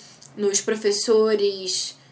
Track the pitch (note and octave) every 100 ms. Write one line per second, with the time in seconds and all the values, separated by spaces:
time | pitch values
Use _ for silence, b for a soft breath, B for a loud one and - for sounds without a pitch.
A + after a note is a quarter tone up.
0 | B B - - G3+ G3 - G#3+ G#3+ G3+
1 | - A3 A3 G#3+ G3+ G3 F#3 - - -
2 | b